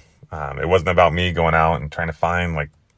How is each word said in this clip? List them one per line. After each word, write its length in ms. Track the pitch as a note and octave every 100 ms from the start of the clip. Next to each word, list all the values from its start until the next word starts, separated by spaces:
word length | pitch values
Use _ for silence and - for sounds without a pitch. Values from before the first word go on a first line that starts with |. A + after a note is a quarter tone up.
| - _ -
Um, 280 | D#2 C#2+ C#2
it 80 | D#2+
wasn't 220 | F#2 E2+
about 240 | F2+ E2+
me 180 | E2 F2+
going 240 | E2+ E2 D#2+
out 260 | D#2+ E2
and 100 | D2+
trying 160 | - E2
to 60 |
find, 420 | - E2+ F2 F2 D#2+
like, 140 | D2 _ _